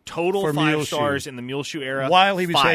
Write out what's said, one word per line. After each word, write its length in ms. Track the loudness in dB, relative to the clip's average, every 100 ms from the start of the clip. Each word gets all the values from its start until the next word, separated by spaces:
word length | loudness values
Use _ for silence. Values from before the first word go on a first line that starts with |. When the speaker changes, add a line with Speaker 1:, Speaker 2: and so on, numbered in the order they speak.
| -12
Speaker 1:
Total 360 | -4 -2 0
Speaker 2:
for 120 | 0
Speaker 1:
five 220 | 0 2 0
Speaker 2:
Muleshoe. 100 | -2
Speaker 1:
stars 420 | -2 0 -2 -6
in 80 | -10
the 60 |
Muleshoe 400 | -8 -8 -6 -8
era? 280 | -6 -2 2
Speaker 2:
While 280 | 4 4 2
he 100 | 0
was 80 | 2
Speaker 1:
Five. 100 | 2